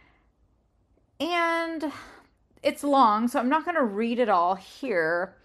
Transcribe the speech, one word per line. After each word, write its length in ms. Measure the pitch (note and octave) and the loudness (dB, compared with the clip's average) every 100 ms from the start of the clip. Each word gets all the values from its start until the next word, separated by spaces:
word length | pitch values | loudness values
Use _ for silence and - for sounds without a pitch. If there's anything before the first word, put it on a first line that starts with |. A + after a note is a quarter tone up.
| _ _ _ _ _ _ _ _ _ _ _ - | _ _ _ _ _ _ _ _ _ _ _ -10
And 720 | D#4 F4 E4+ E4 E4 D#4+ D#4 - - - _ _ _ _ | -4 -2 0 -2 -4 -6 -8 -10 -18 -20 _ _ _ _
it's 200 | C#4 C#4+ | -4 -2
long, 460 | C#4+ C4+ A#3 G#3 A#3+ | 2 4 4 4 0
so 100 | C#4+ | 0
I'm 100 | A#3+ | 0
not 160 | D#4 | 0
gonna 200 | D#4 E4 | 0 0
read 340 | A#3+ G3+ A#3 A#3+ | 0 -2 -2 0
it 100 | A3+ | 2
all 280 | F#3 F3 F#3+ | 2 2 -2
here. 800 | - - C4+ F3+ D#3+ F3 F#3 - | -6 -12 -4 0 0 0 -4 -10